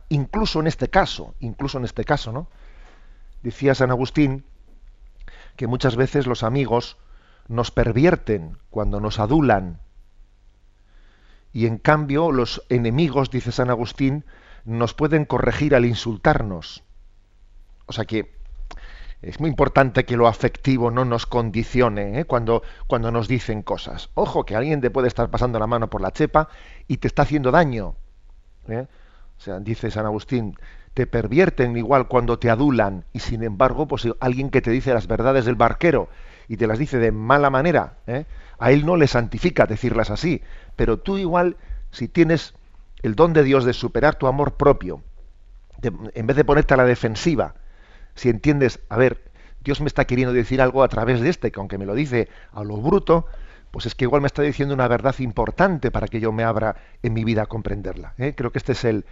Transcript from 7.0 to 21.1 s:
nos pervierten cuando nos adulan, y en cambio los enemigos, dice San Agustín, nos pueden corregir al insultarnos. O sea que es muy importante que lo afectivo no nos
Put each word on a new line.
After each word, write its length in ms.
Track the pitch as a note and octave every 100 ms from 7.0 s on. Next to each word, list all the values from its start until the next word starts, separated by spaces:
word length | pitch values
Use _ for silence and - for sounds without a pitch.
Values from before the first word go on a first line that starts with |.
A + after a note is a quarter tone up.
| - - _ - -
nos 240 | A#2 A#2+
pervierten 840 | - A#2+ A2 E3 F3 - G2+ D#2+ F2 -
cuando 300 | G#2+ G#2 G#2
nos 200 | G#2+ A2
adulan, 600 | G#2+ D#3 C3+ G2+ F#2 E2 - - - - - _ - _ _ _ _ - - _ _ - _
y 140 | A#2 A2+
en 120 | A2+
cambio 540 | - D3+ D3 C#3 E3
los 320 | C3+ A#2 - -
enemigos, 640 | B2 A#2 B2+ E3 C3 C3
dice 200 | B2+ A#2
San 180 | B2 B2
Agustín, 540 | A#2 A#2+ - C3+ D3 - - - - -
nos 280 | A#2 A#2
pueden 320 | - D3+ D#3 D3
corregir 480 | B2 A#2+ A2 D3
al 120 | C3+ A#2+
insultarnos. 960 | A2+ A#2+ G#2+ D#3 D3 G#2 F2 - - - - - - _ _ - - - - -
O 40 |
sea 140 | - G#2+
que 340 | A2 - - - - - - - - - -
es 180 | - -
muy 80 | D#3
importante 560 | C3+ C3+ - C3+ C3 -
que 100 | A#2+
lo 120 | A#2
afectivo 640 | A2 B2+ - - C3 A#2+
no 120 | A#2+
nos 220 | B2